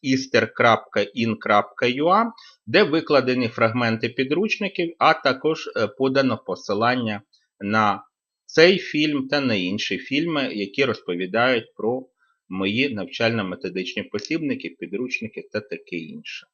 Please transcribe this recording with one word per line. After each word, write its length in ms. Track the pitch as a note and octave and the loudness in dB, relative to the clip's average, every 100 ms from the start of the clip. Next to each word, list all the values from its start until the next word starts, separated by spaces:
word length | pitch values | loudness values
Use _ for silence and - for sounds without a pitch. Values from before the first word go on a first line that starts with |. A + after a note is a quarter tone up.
ister 440 | - C3 C3+ A#2+ A2 | 0 0 2 0 0
крапка 460 | - A#2+ A2 - - | 2 4 4 2 -2
ін 360 | G#2 - A2+ G#2+ | -2 -2 -2 -2
крапка 500 | - G#2 G2+ - B2 | 4 4 4 -2 -2
юа, 460 | B2 D#3 G3 A#3 - - _ - | 2 4 4 2 -4 -20 _ 2
де 160 | D#3 | 4
викладені 640 | F#3+ D#3 D3+ C#3+ B2 B2+ A#2 | 4 2 4 2 4 0 0
фрагменти 600 | - A#2 A2+ A#2 A2+ - | 2 2 2 0 0 -2
підручників, 840 | - C3 D3+ G#3+ - G3 - E3+ - | -2 -2 0 0 -2 -4 -4 -6 2
а 160 | C#3+ | 2
також, 560 | D#3+ C#3 C3 D3 D#3 - - | 4 2 0 0 -2 -4 -2
е, 100 | G#2+ | -2
подано 520 | - C3+ C3+ C3+ A2 - | 0 0 2 2 0 -4
посилання 760 | F2+ - G2+ A#2 B2+ A2+ G2+ _ _ _ _ | -8 -4 0 0 0 -2 -6 _ _ _ _
на 420 | G2+ A2 G#2 G2 - _ _ _ _ | -2 2 2 0 -6 _ _ _ _
цей 240 | - E3+ F#3+ | 6 6 6
фільм 500 | - D3+ D3+ D3 C3 | 0 -2 0 -2 -2
та 120 | D3 | -2
на 140 | C3+ | 0
інші 440 | G#2+ F2+ G#2 - F#2+ | 0 -2 -4 -4 -6
фільми, 560 | - C3+ E3+ D3+ C3 | -4 -2 -2 -2 -4
які 300 | G2 G2 - | -4 -6 -2
розповідають 920 | C3+ G#2+ - F2 F#2 G#2 B2 B2 - | -2 -2 -4 -6 -2 0 2 0 -4
про 320 | _ G#2+ B2+ C3 _ _ _ _ | _ -4 -4 -8 _ _ _ _
мої 460 | F#2+ F#2+ A2 C#3+ | -4 -2 0 -2
навчально-методичні 1080 | A2 F2+ - A#2 A#2 F#2+ F2+ F#2+ F2+ F#2 - | -2 -8 -2 0 0 -4 -6 -6 -6 -6 -8
посібники, 760 | - G#2 - D#3+ D3+ B2 E2+ - | -6 -8 -6 -4 -4 -6 -8 -12
підручники 720 | - G2+ B2 - A2+ - - | -10 -6 -6 -6 -8 -12 -8
та 80 | G#2+ | -8
таке 360 | - E2 - F2 | -8 -14 -10 -10
інше. 500 | D#2+ D2+ D2+ - - | -10 -14 -14 -18 -18